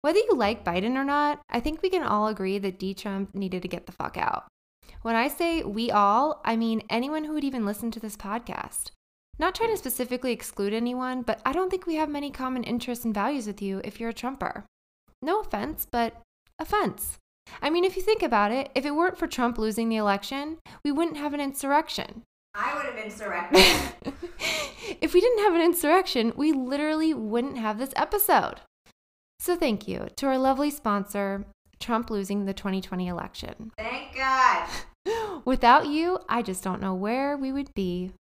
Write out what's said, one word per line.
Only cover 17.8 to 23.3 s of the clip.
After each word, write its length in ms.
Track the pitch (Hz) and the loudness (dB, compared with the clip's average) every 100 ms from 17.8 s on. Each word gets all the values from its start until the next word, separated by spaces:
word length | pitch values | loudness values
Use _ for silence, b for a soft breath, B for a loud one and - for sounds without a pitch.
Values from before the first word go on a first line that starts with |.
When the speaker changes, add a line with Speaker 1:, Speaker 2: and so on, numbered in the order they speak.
| 370 | 2
Speaker 1:
if 100 | 370 | 2
you 60 | |
think 200 | 415 440 | 2 2
about 280 | 311 220 208 | 4 4 2
it, 180 | 254 269 277 | 0 -2 -2
if 100 | 277 | 0
it 60 | 294 | 2
weren't 220 | 359 359 | 0 0
for 100 | 226 | -6
Trump 300 | 247 240 240 | 0 -2 0
losing 320 | 220 214 226 | -2 0 0
the 80 | 220 | 2
election, 600 | 208 202 - 269 294 320 B B | 2 0 -2 -6 -6 -10 B B
we 80 | 294 | -2
wouldn't 260 | 285 339 302 | 0 0 -2
have 160 | 294 | -4
an 80 | 294 | -2
insurrection. 840 | 277 269 277 285 311 - - - - _ _ - | -4 -4 2 2 2 -6 -8 -12 -20 _ _ -4
Speaker 2:
I 180 | - 196 | -4 -2
would 100 | 185 | -6
have 120 | 220 214 | -6 -10
insurrected. 1080 | - 202 | -8 -6